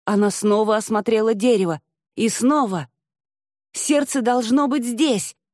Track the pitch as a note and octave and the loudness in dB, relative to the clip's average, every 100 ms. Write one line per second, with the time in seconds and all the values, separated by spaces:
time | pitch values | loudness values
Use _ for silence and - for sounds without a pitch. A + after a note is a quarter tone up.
0 | - G#3 G#3 - G#3 G#3 G#3+ G#3+ - A3 | -2 0 0 0 0 2 2 0 -2 -4
1 | G#3 A3 A3 G#3+ B3 A3 F#3 D#3 _ _ | 0 0 0 2 2 2 0 -4 _ _
2 | _ - A3 - B3 D4+ A#3 F3+ C3+ _ | _ -4 -2 0 0 2 0 -4 -8 _
3 | _ _ _ _ _ _ _ - - D4 | _ _ _ _ _ _ _ -6 0 0
4 | C#4+ C4+ A#3 B3 A3 C4+ C#4+ C#4 A#3+ A#3 | 0 -2 0 0 2 2 2 -2 -4 -2
5 | D4+ G#3 - - _ | 0 0 -4 -12 _